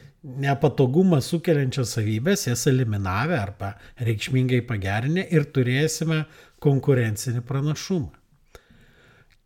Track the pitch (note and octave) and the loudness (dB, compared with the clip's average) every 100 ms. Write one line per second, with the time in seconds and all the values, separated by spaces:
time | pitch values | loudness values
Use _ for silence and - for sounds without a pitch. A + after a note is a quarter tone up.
0 | - _ C#3+ C3 C3+ C#3 D#3 - C3 D3 | -20 _ -14 -4 -2 2 2 2 2 4
1 | F#3+ D3+ - E3+ F3 D3 C3 C3+ A#2 - | 4 4 2 -2 0 0 0 -2 -4 -2
2 | G#2+ A2 D3+ G3+ - A#2+ D3+ C3 A#2 G#2 | -2 0 0 0 0 -2 2 2 2 -2
3 | F#2+ F#2+ D3+ D#3+ G2 - G2+ - - - | -2 -2 -2 -2 -4 -6 -10 -12 -16 -6
4 | A#2 G#2+ - C3 B2+ B2+ A#2+ A2 F#2+ G#2 | -2 -2 0 0 2 0 -2 -4 -2 -2
5 | C3 F3 F#3+ E3 D3 C#3 B2 C3+ D#3 - | 0 -2 2 0 2 0 0 2 0 -2
6 | D#3+ D#3+ D3+ - - - D3 C3+ C#3+ B2+ | -2 -2 -4 -12 -20 -2 2 2 4 2
7 | A2 G#2 C3 A#2+ A#2+ C3 D3 D3 - F#3 | 2 -2 -4 -4 -4 -4 -2 -4 -4 -4
8 | F2+ - _ _ _ - _ _ _ _ | -4 -10 _ _ _ -20 _ _ _ _
9 | _ _ _ _ | _ _ _ _